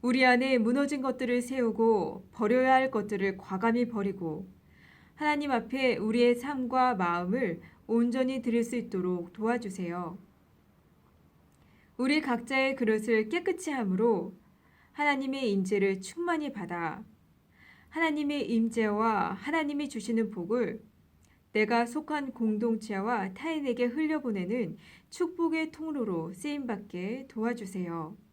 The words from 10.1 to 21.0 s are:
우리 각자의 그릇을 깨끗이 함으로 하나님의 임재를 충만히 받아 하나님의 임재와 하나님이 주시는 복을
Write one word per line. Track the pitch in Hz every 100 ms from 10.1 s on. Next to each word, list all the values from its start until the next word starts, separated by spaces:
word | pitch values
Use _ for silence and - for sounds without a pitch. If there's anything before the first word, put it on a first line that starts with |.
| 180 - _ _ _ _ _ _ _ _ _ _ _ _ _ _ _ _ -
우리 | 254 302
각자의 | 302 240 240 262 269 269
그릇을 | 226 220 214 226 220
깨끗이 | 339 349 349 -
함으로 | 277 208 185 233 202 180 - _ _ _ _ _
하나님의 | - 294 277 269 269 254
임재를 | 196 185 202 196 190
충만히 | 190 - 349 330 294
받아 | 233 175 175 165 - 220 - _ _ _ _ - - -
하나님의 | 311 330 294 285 294 240
임재와 | 233 226 226 214 208 226 214 -
하나님이 | 190 - 320 294 285 285
주시는 | 233 220 226 220
복을 | 208 175 240 226 220 - _